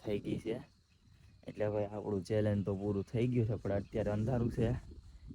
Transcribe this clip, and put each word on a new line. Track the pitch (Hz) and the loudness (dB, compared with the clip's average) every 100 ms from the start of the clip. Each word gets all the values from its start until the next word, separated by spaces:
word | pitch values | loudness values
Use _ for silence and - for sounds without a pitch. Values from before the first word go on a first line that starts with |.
| - | -2
થઈ | 101 - | -2 -2
ગઈ | - - | -4 -2
છે, | 135 - - _ _ - - - - - | -4 -6 -20 _ _ -20 -20 -20 -18 -14
એટલે | - 104 | -2 0
ભાઈ | 104 101 104 | 2 0 -2
આપણું | 107 98 85 | -2 -2 2
ચેલેન્જ | 107 104 101 98 | 2 4 2 2
તો | 98 | 0
પૂરું | 101 98 95 | 0 0 0
થઈ | 117 123 | 0 2
ગયું | 123 110 | 4 2
છે, | 104 | 0
પણ | 98 101 | 0 -2
અત્યારે | 98 113 101 | 0 -2 0
અંધારું | 107 113 123 123 - | 2 2 2 2 2
છે. | 113 127 - - - - - | 2 0 -4 -16 -18 -18 -16